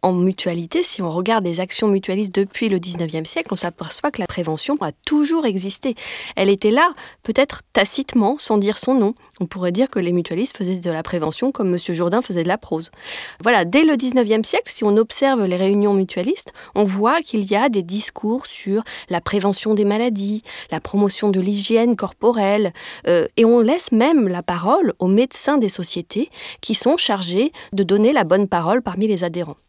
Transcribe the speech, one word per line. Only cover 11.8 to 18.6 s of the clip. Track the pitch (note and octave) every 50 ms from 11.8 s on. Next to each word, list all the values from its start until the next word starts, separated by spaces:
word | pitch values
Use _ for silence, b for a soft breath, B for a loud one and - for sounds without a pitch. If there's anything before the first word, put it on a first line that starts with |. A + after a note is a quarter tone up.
| - - F3+
Jourdain | D#3+ F3 F3 F3 A#3
faisait | B3+ - G3 F3 E3
de | F3
la | F#3 G#3
prose. | - - - D#3+ E3 - B B B B B B B B B B E3+
Voilà, | G#3+ A#3+ G#3 F3+
dès | F3 F3+ C#4 D#4+
le | D#4 D4+
dix-neuvième | A#3+ B3+ B3+ A#3+ C4 A#3+ G#3 A3 A3 A3
siècle, | - - F#4+ A#4+
si | - - - -
on | G#3 G3+
observe | G#3+ A3+ A3+ - - C#4 C4+ C4+ A#3+ G#3
les | F#3 F3+
réunions | F3+ F#3+ F#3+ G3+ G#3 G3+ G#3 G3+
mutualistes, | G3 F#3+ F#3 - - F3+ A3 F4+ - - - B B B B B
on | G3 G#3
voit | G3 F#3+ G3 G#3 A#3 C#4+ E4+ D#4+
qu'il | - - A3 G3+
y | F#3+ G#3
a | G3+ A#3+ C#4
des | A#3 G3+ F3+
discours | E3+ F#3 G#3 G#3+ - - - - G#3+ A3+ C4 C#4
sur | - - -